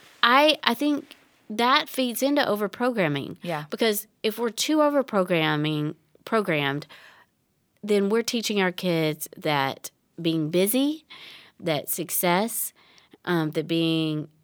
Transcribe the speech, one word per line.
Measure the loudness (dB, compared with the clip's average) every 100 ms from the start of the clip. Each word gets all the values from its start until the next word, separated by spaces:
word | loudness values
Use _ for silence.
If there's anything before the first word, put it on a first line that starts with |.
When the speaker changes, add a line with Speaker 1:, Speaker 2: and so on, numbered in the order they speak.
| -14 0
Speaker 1:
I, | 4 6 6 4
I | 2 2
think | 0 -2 -6 -20 _ _ -10
that | 0 2 2 2
feeds | -2 -2 0
into | 0 2
overprogramming. | 0 0 -4 -2 -2 0 0 -2 -6 -10
Speaker 2:
Yeah. | -8 -6 -6
Speaker 1:
Because | 0 0 0 -6 _
if | -6 -4
we're | -4
too | -4 0 2
overprogramming, | 4 2 0 0 2 2 2 2 0 0 -4 -6 _ _ -2
programmed, | -2 0 0 0 -4 -8 -20 -20 -20 _ _ _ _ _ _
then | 0 0 2
we're | 0
teaching | 0 -2 -2 0
our | 0
kids | 0 -2 0 0 -2 -10 -6
that | 0 0 0 -4 -12 _ _ -4
being | -2 0 0
busy, | 2 2 2 0 -2 -10 -20 -20 -20 -20 -8
that | -4 -4 -4
success, | -6 -4 -2 2 2 0 -4 -8 _ _ _ _ -12 -2
um, | 0 0
that | -4 -2
being, | 0 0 0 0 -4 -8 _